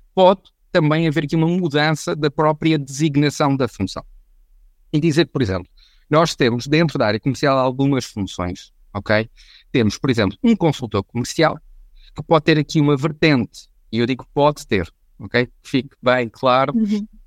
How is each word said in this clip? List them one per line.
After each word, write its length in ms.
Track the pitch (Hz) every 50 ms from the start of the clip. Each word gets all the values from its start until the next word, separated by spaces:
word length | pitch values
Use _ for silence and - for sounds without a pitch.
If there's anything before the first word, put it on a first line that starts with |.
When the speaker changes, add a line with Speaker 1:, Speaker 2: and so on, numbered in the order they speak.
| _ _ -
Speaker 1:
pode 280 | 190 185 180 202 - _ _ _ _ _ _
também 360 | - 180 151 147 151 160 165
haver 180 | 160 143 165 156
aqui 120 | 139 170
uma 100 | 165 160
mudança 680 | 165 175 185 180 151 135 147 151 156 156 - - 175 170
da 160 | 151 151 147
própria 480 | - 165 156 156 156 151 165 160 160 151
designação 800 | 139 135 135 135 160 160 139 143 147 143 - - 156 139 139
da 120 | 135 131 113
função. 360 | - - 98 92 - - - - - - _ _ _ _ _ _ _ _ _ _ _ _ _ _
E 80 | - 151
dizer 260 | 151 170 135 165 160
que, 60 | -
por 80 | - 143
exemplo, 280 | 127 92 95 87 87 - _ _ _ _ _ _ _ -
nós 240 | 147 156 170 156 -
temos 320 | - 147 117 120 120 -
dentro 320 | 143 147 156 170 151 - 143
da 80 | 117
área 140 | 104 107 107
comercial 380 | - 139 123 - 151 143 135 135
algumas 460 | 127 131 127 135 139 139 139 127 -
funções, 680 | - - 110 98 92 - - 90 87 92 - - - _ _ _ _
ok? 360 | - 101 - - 107 107 113 - _ - - - - - _ _
Temos, 260 | - 135 113 104 - -
por 120 | - 135
exemplo, 260 | 120 113 104 92 - -
um 120 | - 233 226
consultor 480 | - 180 156 139 - 127 104 - 101 98
comercial 540 | _ - 117 117 - - - 156 156 - - - - - - - - - - - - -
que 80 | -
pode 220 | 151 - 170 156 -
ter 140 | 165 156 151
aqui 220 | 147 - - 160
uma 160 | 143 147 147
vertente, 720 | 131 143 - - - 165 156 143 123 110 - - - - _ _ _ _ -
e 80 | 110 113
eu 80 | 120
digo 200 | 120 131 120 - _
pode 340 | - 147 139 147 147 - -
ter, 220 | - 113 95 82 - _ _ _ _ _ -
ok? 280 | 104 98 - 120 123
Que 60 | - _ _ - -
fique 280 | - 131 127 139 _ _
bem 260 | - 123 123 127 120 110
claro, 440 | - - 131 127 123 131 135 139 143
Speaker 2:
Uhum. 300 | 226 220 202 214 208 214 - - - -